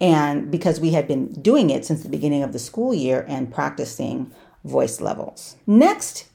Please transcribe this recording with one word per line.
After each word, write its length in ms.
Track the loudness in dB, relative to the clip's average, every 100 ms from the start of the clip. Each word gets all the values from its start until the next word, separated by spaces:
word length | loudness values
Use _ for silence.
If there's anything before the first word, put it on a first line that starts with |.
And 480 | 4 4 4 -2 -2
because 300 | -2 0 0
we 120 | 2
had 160 | 2 0
been 260 | -2 -4 -2
doing 280 | 4 4 4
it 160 | 2 -2
since 160 | -4
the 80 | -4
beginning 340 | -4 0 0
of 100 | -2
the 60 | -6
school 340 | -8 -4 -2
year 320 | 0 0 0 -2
and 260 | -6 -6
practicing 800 | -4 -4 -4 -8 -6 -6 -6 -8 -12 -20 _
voice 360 | -4 0 0 -2
levels. 580 | -6 -6 -8 -14 -18 -8 4
Next 580 | 6 6 4 -6 -12 -16